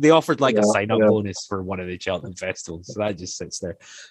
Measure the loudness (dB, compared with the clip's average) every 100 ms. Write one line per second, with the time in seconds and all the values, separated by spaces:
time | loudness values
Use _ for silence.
0 | 6 6 4 2 2 4 4 2 2 4
1 | 4 4 0 -8 -8 -8 -6 -8 -8 -8
2 | -4 -6 -6 -10 -8 -8 -10 -14 -12 -4
3 | -4 -4 -10 -12 -12 -10 -10 -12 -18 -20
4 | -8